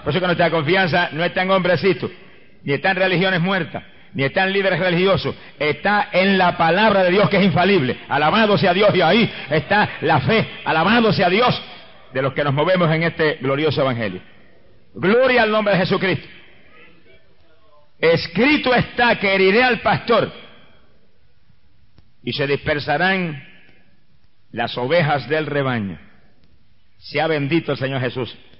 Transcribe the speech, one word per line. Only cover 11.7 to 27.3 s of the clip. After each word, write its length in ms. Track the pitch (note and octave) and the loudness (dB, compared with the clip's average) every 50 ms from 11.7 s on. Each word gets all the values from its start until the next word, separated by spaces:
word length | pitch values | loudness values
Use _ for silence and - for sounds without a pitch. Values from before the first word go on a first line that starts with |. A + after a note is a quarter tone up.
| - - - - - - - - - | -20 -20 -20 -20 -20 -20 -20 -10 -6
de 80 | B2+ | -2
los 120 | C3+ C3+ C3+ | -2 -2 -2
que 100 | D#3 D3 | -2 -2
nos 100 | D3 C#3 | -2 0
movemos 380 | C#3+ D3 E3+ F#3 F3+ F3 D#3 | 0 2 2 2 2 2 2
en 100 | D#3+ D#3+ | 0 0
este 380 | E3 E3 - - E3 D3+ C#3+ - | 0 -2 -2 0 0 0 0 -2
glorioso 400 | B2 C3+ C3+ C#3 D#3 D3+ - D3 | -4 -4 -2 0 0 -2 0 0
evangelio. 400 | C#3+ C3 B2 A#2 A#2 G2+ F2+ F2+ - - - - - - - - - - - - - - - | -2 -2 -2 -2 -4 -6 -8 -10 -14 -18 -20 -20 -20 -20 -20 -20 -20 -20 -20 -20 -20 -20 -12
Gloria 480 | G2+ B2 F3+ G#3+ A#3+ C4 C4 B3+ A#3+ | -4 0 2 2 4 4 4 2 2
al 100 | A3+ G#3+ | 2 2
nombre 220 | G#3+ G#3+ G#3+ G3+ G3 | 0 0 0 2 0
de 60 | F3 | 0
Jesucristo. 480 | F#3+ E3+ F#3+ F#3 F3+ F#3+ F3 - - - - - - - - - - - - - - - - - - - - - - - - - - - - - - - - - - - - - | 0 0 -2 -2 0 -2 -4 -4 -6 -12 -20 -20 -20 -20 -20 -20 -20 -20 -20 -20 -20 -20 -20 -20 -20 -20 -20 -20 -20 -20 -20 -20 -20 -20 -20 -20 -20 -20 -20 -20 -20 -20 -12 -2
Escrito 760 | D3+ D#3+ E3+ E3 - - - F3+ A#3 C#4+ D4+ C4+ - C4 B3 | 2 2 2 2 0 -4 -2 0 2 2 2 0 0 2 0
está 420 | A#3 - - - - A#3+ A#3+ A3 E3 | 0 0 -2 -2 0 0 0 2 0
que 140 | - G3+ F#3+ | 0 0 2
heriré 300 | G3 F#3+ F#3+ F#3+ A3+ B3+ | 4 4 4 4 4 4
al 160 | B3+ A#3+ F3+ | 2 0 0
pastor 520 | - A3 G3 C#3+ - - A#3+ G#3 D3+ - - - - - - - - - - - - - - - - - - - - - - - - - - - - - - - - - - - - - - - - | 0 -2 -2 -2 0 2 2 2 2 0 -6 -14 -20 -20 -20 -20 -20 -20 -20 -20 -20 -20 -20 -20 -20 -20 -20 -20 -20 -20 -20 -20 -20 -20 -20 -20 -20 -20 -20 -20 -20 -20 -20 -20 -20 -20 -20 -12 -10
y 80 | A#2+ | -8
se 140 | A#2 B2+ C#3 | -6 -4 -2
dispersarán 1000 | C#3 C#3+ C3+ - D3+ D#3 D3 C3 D3+ C#3+ D3 F3 F#3 F#3+ F#3+ F3+ E3 D3 C#3 C3+ - - - - - - - - - - - - - - - - - - - - - | -2 -2 -4 -2 -4 -4 -4 -2 -4 -2 0 0 0 0 -2 -4 -6 -8 -12 -16 -20 -20 -20 -20 -20 -20 -20 -20 -20 -20 -20 -20 -20 -20 -20 -20 -20 -20 -20 -20 -16
las 260 | - G#2+ A#2 A2+ - B2 | -8 -6 -6 -6 -4 -6
ovejas 500 | B2 B2+ D#3 F3 E3 D3 D3 C#3+ C3+ - | -4 0 0 2 2 2 0 -2 -2 -2
del 180 | D3+ D#3 D#3 | -4 -2 -2
rebaño. 520 | D3 D3 C#3+ C#3 C3+ B2+ A#2 G#2 G2 E2+ D2+ - - - - - - - - - - - - - - - - - - - - | -2 -2 -2 -2 -2 -2 -2 -4 -6 -8 -12 -16 -20 -20 -20 -20 -20 -20 -20 -20 -20 -20 -20 -20 -20 -20 -20 -20 -20 -20 -20
Sea 300 | - - - C#3+ D3+ | -20 -8 -4 -4 -2
bendito 440 | D#3+ | 0